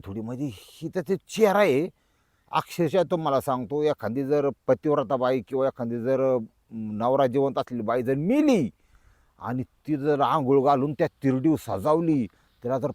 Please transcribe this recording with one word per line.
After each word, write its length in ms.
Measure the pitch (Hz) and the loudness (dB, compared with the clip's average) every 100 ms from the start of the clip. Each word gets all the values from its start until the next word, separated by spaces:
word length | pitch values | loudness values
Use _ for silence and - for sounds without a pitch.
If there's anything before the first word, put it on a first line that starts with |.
| - | -10
थोडी, 160 | 101 | -10
म्हणजे 280 | 110 123 143 | -8 -8 -8
हिचा 480 | 101 - - 160 185 165 | -10 -18 -14 -10 -8 -4
ते 60 | 190 | -4
चेहरा 440 | - - 214 190 | -6 2 4 4
आहे, 300 | 202 131 180 - _ _ _ _ _ | 4 2 0 -6 _ _ _ _ _
अक्षरशः 520 | 160 - - 165 180 | -4 -4 -2 0 2
तुम्हाला 380 | 156 180 156 135 | 0 0 0 0
सांगतो, 420 | - 127 113 143 | 0 -2 -4 -2
एखादी 400 | 151 143 107 123 | 0 0 -2 -4
जर 260 | 135 147 139 - - | 0 0 0 -2 0
पतिव्रता 480 | 127 156 147 117 135 | 0 2 0 0 0
बाई 260 | 127 131 110 | 0 0 -2
किंवा 200 | 131 135 | -2 -2
एखादी 320 | - 117 120 | -2 -6 -4
जर, 220 | 113 135 | -2 0
अं, 220 | 131 127 110 _ _ | 2 0 -2 _ _
नवरा 560 | 113 110 107 117 135 135 | -12 -8 -4 0 2 2
जिवंत 300 | 127 139 143 | 2 0 -2
असलेली 260 | 131 123 | -6 -6
बाई 200 | 110 120 | -4 -2
जर 120 | 120 135 | -2 -2
मेली 540 | 165 277 302 233 120 - _ _ _ _ _ _ | 0 2 4 2 0 -6 _ _ _ _ _ _
आणि 240 | 101 123 | -8 -6
ती 340 | 127 _ - 147 | -8 _ -6 -2
जर 240 | 143 143 | 0 2
आंघोळ 440 | 127 156 131 139 131 | 2 2 4 4 4
घालून 280 | 143 139 | 2 0
त्या 140 | 143 160 | -2 -4
तिरडीव 480 | - 139 131 160 147 | -2 -2 0 2 0
सजावली, 720 | - 98 104 160 170 151 107 - _ _ | -2 -4 0 0 2 0 -2 -8 _ _
तिला 160 | 120 131 | -4 -4
जर 120 | 139 | -4